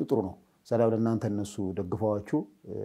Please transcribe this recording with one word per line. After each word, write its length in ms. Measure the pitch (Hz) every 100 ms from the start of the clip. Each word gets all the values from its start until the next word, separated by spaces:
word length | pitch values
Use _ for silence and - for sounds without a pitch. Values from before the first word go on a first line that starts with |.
| -
ጥሩ 120 | 117
ነው። 120 | 95 - _ _
ምሳሌ 220 | - 117
አሁን 140 | 113 110
እናንተ 280 | 113 113 110
እነሱ 280 | 104 101 - 95
ደግፈዋችሁ፣ 640 | 92 90 90 107 104 - 151 - _
እ፣ 120 | - 104